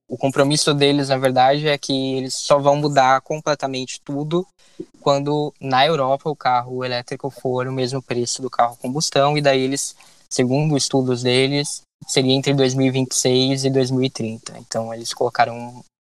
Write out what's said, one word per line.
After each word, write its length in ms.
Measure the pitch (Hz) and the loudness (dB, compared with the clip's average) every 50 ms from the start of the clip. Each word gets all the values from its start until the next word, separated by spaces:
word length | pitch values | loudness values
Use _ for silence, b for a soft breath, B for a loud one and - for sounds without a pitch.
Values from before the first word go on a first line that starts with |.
| _ _ | _ _
o 60 | - 127 | -8 -4
compromisso 560 | - 135 - 147 139 139 147 151 - 160 147 | -2 -2 0 2 2 2 2 0 2 0 2
deles, 360 | 143 143 139 143 147 139 131 | 2 4 4 4 2 0 0
na 80 | 139 131 | 0 0
verdade, 500 | 135 131 131 135 127 131 143 151 151 156 | 2 2 4 4 4 4 4 2 0 0
é 100 | 143 139 | -2 -2
que 400 | - - 139 131 135 131 131 131 | -2 -4 -4 -2 -2 -2 -4 -4
eles 180 | 127 131 - | -4 -6 -8
só 220 | - - - 147 143 | -8 0 2 2 4
vão 200 | 139 143 143 147 | 4 4 4 4
mudar 420 | 147 151 143 139 131 131 135 131 | 2 2 2 4 4 4 4 2
completamente 800 | - - 151 156 - 156 147 - - 135 131 127 131 - - - | 2 -4 -8 -6 -2 -2 -2 -2 -2 -6 -6 -6 -8 -8 -10 -14
tudo 480 | - - 143 139 151 151 165 175 185 - _ B B B B B B B _ _ | -10 -8 -6 -6 -4 -2 -2 -2 -4 -4 _ B B B B B B B _ _
quando, 520 | - 147 139 139 143 143 147 151 147 147 - _ | 0 0 2 2 0 0 0 0 -2 -4 -6 _
na 260 | - 135 131 127 139 | -6 -2 2 2 4
Europa, 440 | 156 165 143 131 131 135 139 - 160 | 4 2 2 0 0 0 -2 -2 -6
o 60 | 143 | -8
carro 500 | - - 127 127 123 123 127 131 127 127 | -4 -2 0 0 0 -2 -4 -6 -6 -6
elétrico 440 | 127 123 123 120 - 139 131 - 139 | -4 -6 -6 -6 -8 -10 -8 -8 -10
for 380 | - - - 131 123 127 127 131 | -10 -6 -4 -2 -2 -2 -2 -4
o 60 | 131 | -2
mesmo 280 | 131 131 123 135 135 | -4 -4 -4 -4 -6
preço 400 | - - 127 120 120 - - - | -6 -6 -4 -4 -4 -4 -6 -6
do 80 | 131 123 | -8 -6
carro 260 | - - 120 120 123 | -2 0 0 0 -2
a 60 | - | -6
combustão, 560 | - 127 127 151 160 - - 147 139 143 147 151 | -8 -6 -4 -4 -4 -2 0 2 2 2 2 2
e 40 | |
daí 180 | 147 139 135 131 | 2 2 2 2
eles, 340 | 131 131 139 139 - - - b b b b b b _ | 0 0 -2 -4 -6 -8 -10 b b b b b b _
segundo 480 | - - 131 123 131 143 151 156 147 135 | -2 0 0 2 2 0 2 2 0 0
estudos 440 | - - - 135 131 127 127 120 | 0 0 0 0 0 0 -2 0
deles, 600 | 123 123 123 127 135 135 143 143 147 - - - - _ _ _ - - | 0 2 2 4 2 2 0 -2 -4 -4 -8 -12 -14 _ _ _ -12 -2
seria 260 | - 147 131 127 131 | 0 2 2 4 2
entre 200 | 139 131 143 139 | 2 2 0 2
dois 200 | 139 135 127 131 | 4 2 2 2
mil 140 | 135 135 131 | 2 2 2
e 40 | |
vinte 200 | 127 135 131 127 | 2 0 -2 0
e 40 | - | -2
seis 500 | - - 131 127 127 131 131 135 135 135 | -2 0 2 2 2 2 2 0 0 0
e 40 | 135 | 0
dois 220 | 135 135 131 127 | 2 2 2 2
mil 120 | 131 127 131 | 0 0 0
e 60 | 131 | -2
trinta. 480 | - - 117 110 113 117 - - - 117 | -2 -4 -8 -8 -8 -10 -14 -16 -18 -18
Então, 360 | 120 - - 113 113 113 113 | -14 -8 -6 -6 -6 -6 -8
eles 200 | 113 113 - - | -10 -10 -10 -4
colocaram 720 | - 127 120 - - 120 117 117 120 120 120 123 123 - _ _ _ | -2 -4 -2 0 0 0 0 0 -8 -12 -14 -16 -18 -20 _ _ _